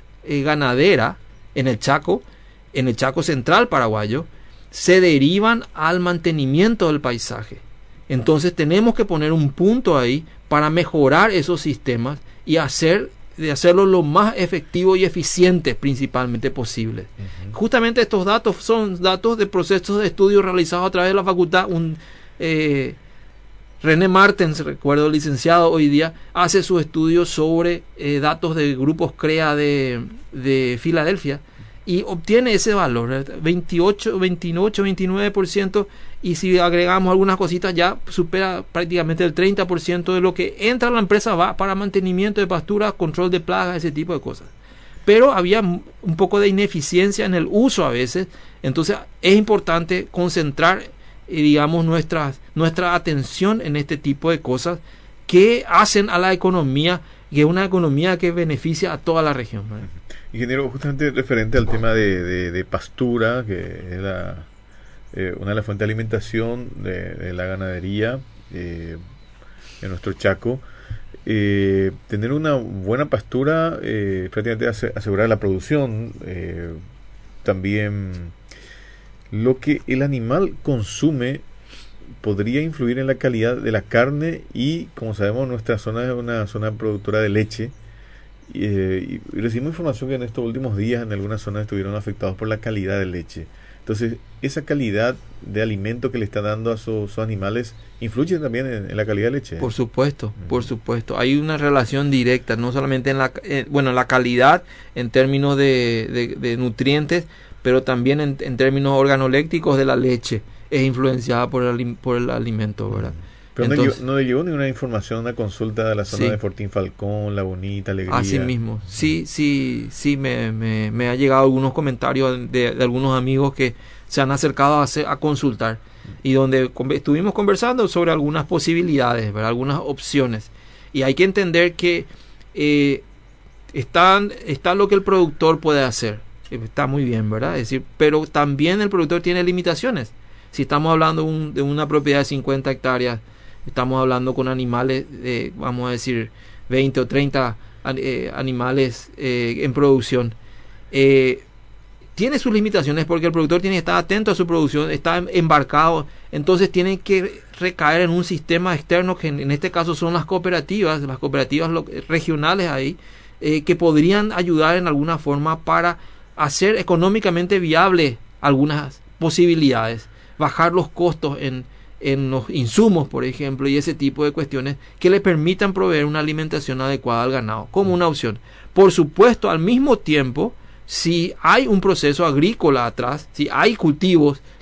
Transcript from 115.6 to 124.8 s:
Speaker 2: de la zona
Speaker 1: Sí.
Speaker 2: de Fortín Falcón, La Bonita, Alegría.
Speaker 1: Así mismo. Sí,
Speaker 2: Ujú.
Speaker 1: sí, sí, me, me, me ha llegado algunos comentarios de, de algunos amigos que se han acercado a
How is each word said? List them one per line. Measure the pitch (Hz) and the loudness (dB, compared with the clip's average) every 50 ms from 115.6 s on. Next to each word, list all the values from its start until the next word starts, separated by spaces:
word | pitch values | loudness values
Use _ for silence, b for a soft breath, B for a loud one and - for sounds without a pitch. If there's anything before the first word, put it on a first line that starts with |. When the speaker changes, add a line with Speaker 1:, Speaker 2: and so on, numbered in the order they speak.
| 113 110 107 113 110 | -6 -4 -4 -2 -2
Speaker 2:
de | 110 107 | -2 -2
la | 104 101 | -2 -4
zona | - - 104 123 | -4 -4 -2 -2
Speaker 1:
Sí. | 117 | 0
Speaker 2:
de | 107 104 | -2 -2
Fortín | 107 98 90 - 107 98 | -4 -6 -6 -8 -10 -6
Falcón, | - 101 92 92 - - 101 101 104 104 104 104 101 | -4 -4 -4 -4 -6 -8 -8 -6 -6 -4 -4 -4 -4
La | 101 95 | -4 -4
Bonita, | 95 92 90 95 98 101 101 95 - 98 | -6 -6 -8 -8 -8 -8 -8 -6 -6 -6
Alegría. | 95 92 92 104 | -6 -4 -2 -2
Speaker 1:
Así | 123 104 98 - 135 | 0 0 0 0 0
mismo. | 127 127 123 117 113 110 110 107 101 - | -2 -2 -2 -4 -4 -6 -6 -8 -10 -12
Sí, | - - 160 156 156 165 156 | -6 -2 -2 0 0 -2 -4
Speaker 2:
Ujú. | |
Speaker 1:
sí, | - - - 151 143 143 139 131 127 123 113 113 113 | -6 -4 -2 0 0 0 0 -2 -2 -4 -6 -8 -10
sí, | - - - 143 143 | -10 -4 -2 -2 0
me, | 135 139 131 123 120 117 110 110 | 0 -2 -2 -2 -2 -4 -4 -4
me, | 110 113 113 110 110 110 107 | -4 -2 -2 -2 -2 -2 -2
me | 104 117 123 120 | -2 -2 -2 -2
ha | 123 | 0
llegado | 127 143 135 131 135 135 | 2 2 4 4 6 6
algunos | 135 131 131 135 135 131 | 6 4 4 2 0 0
comentarios | - 151 139 123 117 - 127 131 131 135 131 127 123 120 117 | -2 -2 -2 -2 -2 -2 -2 0 0 0 0 -2 -4 -6 -4
de, | 120 127 123 117 117 | -2 0 0 0 0
de | 107 127 | 0 0
algunos | 123 120 127 135 135 131 | 0 0 0 0 0 0
amigos | 127 127 131 131 135 139 139 135 | 0 0 0 0 2 0 0 0
que | - 135 123 117 B B B B B B - | 0 -2 -2 -2 B B B B B B -6
se | - 139 135 | -2 0 0
han | 131 | 0
acercado | 139 135 156 147 131 - 139 143 151 | 0 0 0 -2 0 2 2 4 4
a | 147 | 4